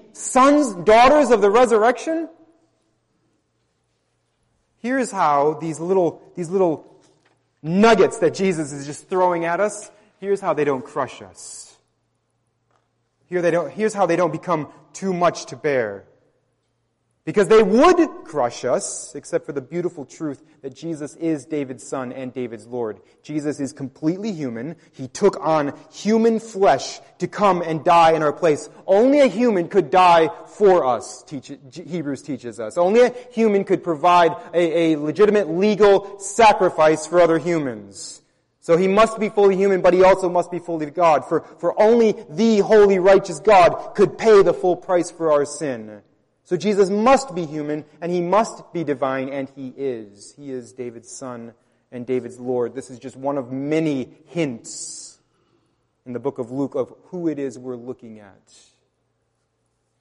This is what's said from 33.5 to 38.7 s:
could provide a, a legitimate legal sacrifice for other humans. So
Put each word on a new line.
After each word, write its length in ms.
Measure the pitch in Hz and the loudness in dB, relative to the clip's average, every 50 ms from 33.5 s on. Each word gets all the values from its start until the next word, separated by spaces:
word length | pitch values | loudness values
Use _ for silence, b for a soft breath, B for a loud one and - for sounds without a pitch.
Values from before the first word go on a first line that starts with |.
| 202 196 196 | 2 0 0
could 200 | - 196 160 - | 0 -2 -2 -2
provide 500 | 175 165 143 143 175 175 175 175 165 160 165 B B B | -4 -4 0 2 4 4 4 4 2 0 -4 B B B
a, 400 | 170 175 165 151 170 165 160 160 | 0 0 0 0 0 0 0 0
a 20 | |
legitimate 540 | 147 147 151 147 - 214 208 202 208 196 156 | 0 -2 -4 0 2 2 4 4 2 0 -2
legal 680 | 160 170 196 214 214 170 208 202 196 190 196 - - - | -2 0 0 0 2 4 4 4 4 4 2 -4 -16 -16
sacrifice 840 | - - - - 226 214 208 214 190 175 175 - 156 156 160 151 - | -14 -8 0 4 4 4 4 4 2 0 2 4 4 4 2 2 -2
for 140 | - 170 175 | -2 2 4
other 160 | 175 165 165 | 4 4 4
humans. 840 | 160 135 175 170 165 147 131 117 107 104 98 98 - - - - - _ _ _ _ _ _ _ _ | 0 0 -2 -4 -2 -4 -6 -8 -10 -14 -20 -20 -20 -18 -18 -20 -20 _ _ _ _ _ _ _ _
So 160 | _ - | _ 0